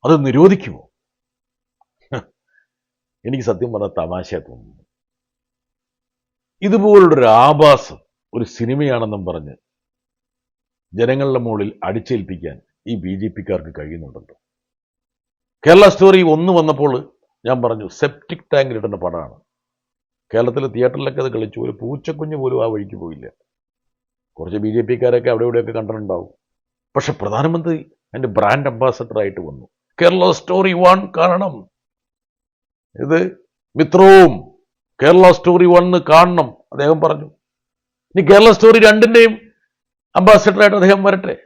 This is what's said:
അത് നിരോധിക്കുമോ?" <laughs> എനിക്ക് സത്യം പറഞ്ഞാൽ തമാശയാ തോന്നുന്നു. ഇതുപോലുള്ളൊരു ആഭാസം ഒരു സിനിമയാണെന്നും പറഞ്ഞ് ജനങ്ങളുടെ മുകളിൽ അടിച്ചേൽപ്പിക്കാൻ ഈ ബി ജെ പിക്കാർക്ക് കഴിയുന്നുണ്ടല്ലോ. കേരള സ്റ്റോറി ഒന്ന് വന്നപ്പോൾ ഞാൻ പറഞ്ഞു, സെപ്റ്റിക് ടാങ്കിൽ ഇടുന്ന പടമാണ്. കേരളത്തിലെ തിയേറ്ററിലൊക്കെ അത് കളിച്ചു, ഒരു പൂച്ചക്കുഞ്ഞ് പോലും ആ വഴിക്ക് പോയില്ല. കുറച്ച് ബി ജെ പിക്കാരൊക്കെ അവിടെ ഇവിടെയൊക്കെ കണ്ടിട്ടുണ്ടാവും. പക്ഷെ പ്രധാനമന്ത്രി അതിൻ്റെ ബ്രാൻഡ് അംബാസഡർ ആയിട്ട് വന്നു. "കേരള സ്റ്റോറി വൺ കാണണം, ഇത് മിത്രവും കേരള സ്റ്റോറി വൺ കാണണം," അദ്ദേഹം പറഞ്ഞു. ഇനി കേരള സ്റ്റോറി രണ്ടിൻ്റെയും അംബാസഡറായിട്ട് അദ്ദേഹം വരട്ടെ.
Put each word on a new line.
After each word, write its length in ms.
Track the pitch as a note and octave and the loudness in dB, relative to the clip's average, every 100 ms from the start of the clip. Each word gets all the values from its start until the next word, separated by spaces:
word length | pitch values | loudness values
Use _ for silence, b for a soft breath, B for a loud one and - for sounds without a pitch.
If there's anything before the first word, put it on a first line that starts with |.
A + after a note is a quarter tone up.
അത് 100 | B2+ D#3 | 0 -2
നിരോധിക്കുമോ?" 560 | C3+ B2+ F#3 F#3+ - - _ _ _ _ _ _ _ _ _ _ _ _ | 0 2 2 2 -6 -20 _ _ _ _ _ _ _ _ _ _ _ _
<laughs> 320 | _ C3 _ _ _ _ _ _ _ _ _ _ A2+ | _ -16 _ _ _ _ _ _ _ _ _ _ -10
എനിക്ക് 180 | C3 A#2 | -6 -6
സത്യം 220 | G2 B2 | -6 -6
പറഞ്ഞാൽ 180 | A2 G2+ F#2 | -8 -8 -8
തമാശയാ 420 | E2 F2+ F#2 F2 - | -8 -10 -10 -14 -14
തോന്നുന്നു. 360 | A#1+ G#1+ _ _ _ _ _ _ _ _ _ _ _ _ _ _ _ _ _ _ _ G3 | -20 _ _ _ _ _ _ _ _ _ _ _ _ _ _ _ _ _ _ _ _ -2
ഇതുപോലുള്ളൊരു 640 | G#3+ G#3 G#3 F3+ D#3 A#2+ A2 C3+ | 0 4 6 6 4 4 4 4
ആഭാസം 520 | D3 D3+ C3+ - - _ _ _ A#2+ | 4 4 4 -2 -20 _ _ _ -12
ഒരു 80 | A2 - | -12 -8
സിനിമയാണെന്നും 680 | A#2 C#3 D3 A#2+ A2 G2+ F2+ | -6 -4 -4 -4 -6 -8 -10
പറഞ്ഞ് 260 | E2 D2 B1+ _ _ _ _ _ _ _ _ _ _ _ _ _ F2+ | -12 -16 -20 _ _ _ _ _ _ _ _ _ _ _ _ _ -4
ജനങ്ങളുടെ 420 | A#2 C3+ C#3 B2+ | -4 -2 -4 -4
മുകളിൽ 260 | A#2 G#2+ G2+ - F2+ | -6 -6 -8 -8 -8
അടിച്ചേൽപ്പിക്കാൻ 680 | A2 - A#2+ F#2 F#2 D#2+ B1+ _ _ - | -8 -6 -8 -8 -14 -14 -16 _ _ -12
ഈ 40 | A2+ | -10
ബി 80 | F2 F#2+ | -10 -10
ജെ 80 | G#2+ G#2 | -10 -12
പിക്കാർക്ക് 360 | F#2 F#2 D#2 D#2+ | -10 -10 -10 -18
കഴിയുന്നുണ്ടല്ലോ. 580 | D2+ E2 D2 - _ _ _ _ _ _ _ _ _ _ _ _ _ _ D3 | -16 -16 -18 -20 _ _ _ _ _ _ _ _ _ _ _ _ _ _ 4
കേരള 180 | F3+ G3+ | 6 6
സ്റ്റോറി 260 | G3 F#3+ F#3+ E3+ | 6 4 4 2
ഒന്ന് 180 | D#3 F3 F3 | 0 0 0
വന്നപ്പോൾ 340 | D#3 C#3 C#3+ B2 - _ _ _ A#2 | 0 -2 -4 -4 -10 _ _ _ -6
ഞാൻ 80 | B2+ | -4
പറഞ്ഞു, 220 | A#2 A2 G2 - | -4 -6 -12 -6
സെപ്റ്റിക് 480 | D3 - _ E3+ _ | -6 -6 _ -18 _
ടാങ്കിൽ 260 | C#3+ C3+ A2+ | -4 -2 -6
ഇടുന്ന 180 | G#2 G2+ | -10 -8
പടമാണ്. 320 | F2 E2+ C#2 _ _ _ _ _ _ _ _ _ _ | -10 -10 -14 _ _ _ _ _ _ _ _ _ _
കേരളത്തിലെ 380 | A2 B2 B2 C3 A2 | -4 -4 -6 -8 -4
തിയേറ്ററിലൊക്കെ 460 | B2 C3 C#3 C3+ | -6 -4 -10 -8
അത് 60 | C3 A#2 | -8 -8
കളിച്ചു, 220 | G#2+ A2+ B2 | -10 -10 -12
ഒരു 80 | - | -12
പൂച്ചക്കുഞ്ഞ് 560 | A2+ C#3 - D3+ D#3 D3+ | -14 -12 -12 -12 -12 -8
പോലും 160 | C3 B2+ | -6 -4
ആ 40 | A2+ | -6
വഴിക്ക് 240 | G#2+ G2+ G2+ | -8 -12 -16
പോയില്ല. 240 | E2+ D2 A#1+ _ _ _ _ _ _ _ _ _ _ - | -18 -18 -20 _ _ _ _ _ _ _ _ _ _ -20
കുറച്ച് 220 | E2 G#2 G#2+ | -12 -8 -6
ബി 60 | A2+ | -6
ജെ 60 | A2 | -4
പിക്കാരൊക്കെ 400 | A#2+ B2 A#2+ A#2+ | -4 -2 -2 -2
അവിടെ 120 | A2 A#2+ | -4 -4
ഇവിടെയൊക്കെ 260 | A#2+ A2+ A2+ | -4 -6 -10
കണ്ടിട്ടുണ്ടാവും. 520 | G#2+ A2 G2+ F2+ F2+ _ _ _ _ _ _ | -10 -12 -10 -10 -12 _ _ _ _ _ _
പക്ഷെ 180 | C#3 - - | -10 -8 -10
പ്രധാനമന്ത്രി 560 | G2+ G#2+ D3+ E3 E3 D#3 - _ _ | -8 -6 -4 -6 -8 -10 -12 _ _
അതിൻ്റെ 180 | A2 B2 F#2+ | -12 -6 -2
ബ്രാൻഡ് 320 | G2+ C3+ C#3 | 0 -2 -4
അംബാസഡർ 460 | A#2 C3 A#2+ A#2 A2 | -4 -4 -4 -10 -6
ആയിട്ട് 180 | G2+ F#2 D#2+ | -6 -8 -16
വന്നു. 180 | C#2 - _ _ - | -18 -20 _ _ -2
"കേരള 300 | E3+ F#3 F3+ E3 | 0 2 -2 -2
സ്റ്റോറി 340 | - F#3 F#3+ F3 | -4 -2 -2 2
വൺ 140 | F3+ F#3+ G3+ E3 | 2 2 -2 -4
കാണണം, 380 | F3 F3+ G3 B2+ - _ _ _ _ _ _ _ _ _ _ _ _ - | -2 -2 -6 -10 -20 _ _ _ _ _ _ _ _ _ _ _ _ -14
ഇത് 140 | C3 E3 F#3 - _ _ _ - | -4 -4 -4 -10 _ _ _ -6
മിത്രവും 540 | D#3 F3+ F#3+ G3 E3+ G2 - _ _ _ _ _ | -2 4 8 8 6 2 -14 _ _ _ _ _
കേരള 220 | C#3 F3+ F3+ E3+ | 2 6 4 4
സ്റ്റോറി 300 | F3+ F3 F3+ | 0 2 4
വൺ 120 | F3 F3+ F3+ C#3+ | 4 2 -4 2
കാണണം," 360 | D#3+ F3+ F3 C3 - _ | 4 4 0 -4 -10 _
അദ്ദേഹം 260 | C3 C#3+ D#3+ | -6 -2 0
പറഞ്ഞു. 240 | D#3+ D#3 D3+ _ _ _ _ _ _ _ _ | -2 -4 -12 _ _ _ _ _ _ _ _
ഇനി 120 | F#3 D#3 | -4 4
കേരള 180 | G3+ A3+ G#3 | 6 6 6
സ്റ്റോറി 240 | A3+ A3+ G#3+ | 6 6 4
രണ്ടിൻ്റെയും 480 | G#3+ A3+ A#3 A3+ A3 _ _ _ _ _ _ _ - | 4 4 6 4 0 _ _ _ _ _ _ _ 0
അംബാസഡറായിട്ട് 600 | F#3 G#3 G#3+ F#3+ G#3 G3+ | 4 6 4 2 2 4
അദ്ദേഹം 240 | F#3 G3 G3 | 2 2 0
വരട്ടെ. 280 | F#3+ F#3+ - | -2 -8 -14